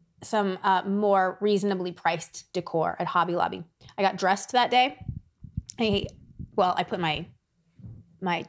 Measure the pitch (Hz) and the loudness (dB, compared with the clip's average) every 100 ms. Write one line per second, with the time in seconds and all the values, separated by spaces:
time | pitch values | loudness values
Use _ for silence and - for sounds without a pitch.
0 | _ _ - 220 196 185 202 185 196 202 | _ _ -4 0 0 0 2 2 2 0
1 | 208 196 185 - 208 202 202 185 180 175 | 4 4 2 0 2 2 2 -2 -4 -4
2 | 165 170 - - - 180 170 165 165 - | -2 -2 -6 -16 -10 -6 -2 -2 0 -2
3 | 175 175 175 175 170 185 165 _ - - | -2 0 2 0 -2 -4 -12 _ -12 0
4 | 190 190 185 196 - 247 240 247 262 - | 0 2 0 0 0 0 4 4 2 0
5 | - - - _ - - - - 220 202 | -12 -12 -14 _ -14 -10 -8 -2 0 0
6 | - - - - - - 180 - 180 190 | -2 -12 -20 -16 -6 0 2 0 -2 -2
7 | 165 151 175 - _ _ _ - - - | -2 -2 -8 -18 _ _ _ -20 -20 -20
8 | - - 185 170 | -20 -6 -2 -2